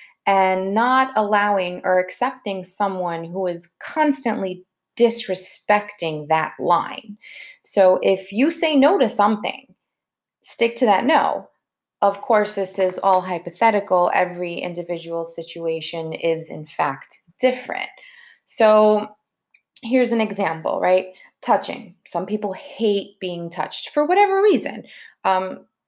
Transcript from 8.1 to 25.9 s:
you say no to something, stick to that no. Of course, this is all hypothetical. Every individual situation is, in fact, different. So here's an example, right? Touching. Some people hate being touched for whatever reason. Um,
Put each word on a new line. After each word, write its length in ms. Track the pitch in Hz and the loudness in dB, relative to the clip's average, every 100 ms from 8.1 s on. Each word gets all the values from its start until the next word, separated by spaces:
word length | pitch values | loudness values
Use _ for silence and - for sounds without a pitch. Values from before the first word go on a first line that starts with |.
| 190 - | 0 -2
you 180 | 202 302 | 0 0
say 240 | 330 320 | 2 2
no 240 | 285 277 381 | 4 6 4
to 100 | 220 | 2
something, 640 | - 208 214 - - - _ _ _ _ _ _ _ | 2 2 0 -4 -10 -16 _ _ _ _ _ _ _
stick 340 | - - 233 233 | -6 -2 0 2
to 100 | 233 | 2
that 200 | 190 262 | 4 4
no. 420 | 311 78 - - _ _ _ _ - | 2 2 -2 -10 _ _ _ _ 0
Of 180 | 202 202 | 0 0
course, 360 | - 214 208 202 | 0 2 2 -4
this 220 | 190 - | -4 0
is 180 | 185 180 | -2 0
all 220 | 196 185 | 2 2
hypothetical. 880 | 180 170 170 - 226 208 - 180 175 | 0 -6 -6 0 2 2 2 2 2
Every 420 | - 180 175 175 | 2 -2 -4 -8
individual 720 | 170 175 170 170 170 165 165 | -6 -8 -8 -8 -8 -6 -8
situation 880 | 165 - 160 170 165 160 160 165 160 | -8 -10 -12 -8 -6 -6 -6 -8 -8
is, 380 | 160 165 160 160 | -4 -2 -2 -6
in 160 | 160 151 | -14 -10
fact, 540 | - 151 135 - - _ - | -4 -2 -4 -12 -20 _ -2
different. 480 | 254 254 - - - - - - - _ - | 0 0 -6 -8 -10 -14 -20 -20 -20 _ -8
So 680 | - 220 214 214 208 220 _ _ _ _ _ _ - | 2 6 8 6 4 0 _ _ _ _ _ _ -14
here's 280 | 226 254 226 | 0 2 2
an 100 | 233 | 2
example, 600 | 214 - 170 160 - 90 | 0 -2 -4 -2 -4 0
right? 260 | 180 185 185 - - _ | 2 2 0 -14 -20 _
Touching. 520 | - 196 - - 175 - - | 0 0 0 -10 -14 -20 -10
Some 200 | 175 196 | -8 -4
people 260 | 208 208 | -4 -6
hate 680 | 185 - - 220 202 196 - | -8 -12 -2 0 0 -4 -10
being 300 | 180 170 170 | -8 -8 -8
touched 400 | 170 - - - | -8 -8 -8 -4
for 140 | 294 | -2
whatever 380 | 294 381 403 392 | 2 4 4 4
reason. 420 | 415 269 - - - - - _ | 4 4 0 -10 -16 -20 -20 _
Um, 420 | 190 185 185 - _ _ _ | 0 0 -2 -10 _ _ _